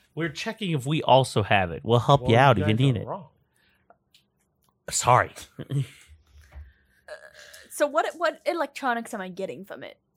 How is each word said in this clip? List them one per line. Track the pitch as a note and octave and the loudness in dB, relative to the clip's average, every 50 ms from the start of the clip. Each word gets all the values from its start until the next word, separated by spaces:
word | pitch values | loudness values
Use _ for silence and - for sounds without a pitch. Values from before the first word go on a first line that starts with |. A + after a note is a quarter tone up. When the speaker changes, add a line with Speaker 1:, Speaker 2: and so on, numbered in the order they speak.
| _ _ - | _ _ -10
Speaker 1:
we're | D3+ E3 E3 | -8 -8 -6
checking | C#3 - - A3+ A3 - G#3 F3 | -8 -8 -10 -10 -8 -6 -6 -4
if | E3 C#3 A#2 | -4 -4 -4
we | C#3 D#3+ D3+ | -2 -4 -2
also | - - A#2+ C3+ B2+ - - A2+ | 2 4 4 4 4 2 0 -2
have | G2+ - G#2+ G2 F#2 E2+ | 0 2 2 2 0 0
it. | D#2+ - - | -4 -6 0
We'll | G#2+ A#2 A#2 | 2 2 2
help | - - C#3+ C#3 | 4 4 4 4
you | B2 B2 A2+ | 4 4 6
Speaker 2:
Well, | A#2+ C#3 C#3 | 6 6 6
Speaker 1:
out | A#2+ | 4
Speaker 2:
you | G2 F#2 | 4 2
Speaker 1:
if | G#2 | 0
you | A2 | 2
Speaker 2:
guys | A2+ | 2
Speaker 1:
need | C3+ C#3 A#2+ G2 | 2 2 0 0
Speaker 2:
are | |
Speaker 1:
it. | - A#2+ | -4 -8
Speaker 2:
wrong. | E3 G3 F3 - _ _ _ _ _ _ _ _ _ _ _ _ _ _ _ _ _ _ _ _ _ _ _ _ _ _ _ _ _ _ _ - | -10 -12 -14 -18 _ _ _ _ _ _ _ _ _ _ _ _ _ _ _ _ _ _ _ _ _ _ _ _ _ _ _ _ _ _ _ -8
Speaker 1:
Sorry. | - - - A#2+ B2+ A2+ F2+ D#2+ - - - - _ - - - | -6 -2 2 4 4 4 4 2 -4 -18 -20 -18 _ -16 -10 -6
<laughs> | C3+ C#3+ C3+ - - - - _ - _ _ _ _ - - _ - - - - _ _ _ _ _ _ _ - - - - - - - - - - - - B3 | -6 -6 -6 -6 -10 -20 -20 _ -20 _ _ _ _ -20 -20 _ -20 -20 -20 -20 _ _ _ _ _ _ _ -20 -20 -18 -20 -20 -20 -20 -20 -20 -20 -20 -20 -12
Speaker 3:
So | - - D4+ | -4 -2 -2
what, | C#4+ C4 D#4+ G#4 - - D#4+ | -2 0 -2 -2 -2 -4 -4
what | F4 D#4 D#4 - - | -4 -4 -4 -4 -4
electronics | - F4+ E4+ C#4+ C#4 - - C#4 B3+ A#3 A#3 A#3 - A#3+ | -4 -4 -4 -4 -6 -8 -6 -4 -4 -4 -4 -6 -8 -10
am | G3+ | -10
I | F#3 F#3 | -10 -10
getting | F3+ F#3+ F#3+ E3+ B2 D3 G3 | -10 -10 -10 -10 -10 -12 -14
from | - - - | -16 -16 -16
it? | B2 - - _ _ _ _ | -16 -18 -18 _ _ _ _